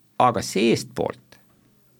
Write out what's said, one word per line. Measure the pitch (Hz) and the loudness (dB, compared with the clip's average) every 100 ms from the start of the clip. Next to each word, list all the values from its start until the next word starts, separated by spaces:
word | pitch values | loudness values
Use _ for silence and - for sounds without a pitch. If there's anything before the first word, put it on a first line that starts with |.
| _ - | _ 2
Aga | 123 117 | 2 2
seestpoolt, | - 185 226 175 - - - - _ - _ _ _ _ _ | -4 0 2 0 -2 -6 -6 -6 _ -20 _ _ _ _ _